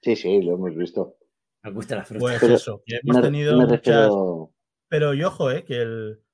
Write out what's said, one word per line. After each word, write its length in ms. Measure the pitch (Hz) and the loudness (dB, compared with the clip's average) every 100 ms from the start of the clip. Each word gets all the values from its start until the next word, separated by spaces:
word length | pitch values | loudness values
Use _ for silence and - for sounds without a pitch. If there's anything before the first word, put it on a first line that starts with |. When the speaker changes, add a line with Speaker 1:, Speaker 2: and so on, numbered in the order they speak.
Speaker 1:
Sí, 140 | - 113 | 0 -2
sí, 260 | 92 101 | 2 0
lo 140 | 87 87 | 2 -4
hemos 200 | 92 80 | -4 -6
visto. 400 | 87 - 90 _ _ _ _ _ | -6 -6 -8 _ _ _ _ _
Speaker 2:
Me 80 | 107 | -14
gusta 240 | 98 104 110 | -12 -8 -10
la 80 | - | -8
fruta. 140 | 110 | -6
Speaker 3:
Pues 200 | 123 120 | -4 2
Speaker 1:
Pero 120 | 117 117 | 4 4
Speaker 3:
eso, 280 | - 107 - | 2 -14 -10
que 120 | 117 | -8
hemos 140 | 131 123 | 0 2
Speaker 1:
me, 40 | |
Speaker 3:
tenido 320 | 123 147 147 127 | 2 0 2 4
Speaker 1:
me 80 | 120 | 4
Speaker 3:
muchas, 120 | 117 127 | 2 4
Speaker 1:
refiero 680 | 117 107 101 92 85 80 _ _ _ _ | 4 4 2 -2 -4 -12 _ _ _ _
Speaker 3:
pero 240 | 156 151 | -2 0
y 100 | 139 | 0
ojo, 260 | 180 - 143 | -4 -2 -4
eh, 140 | 127 | -4
que 180 | - 123 | -6 -6
el 400 | 117 113 110 107 _ | -6 -6 -12 -14 _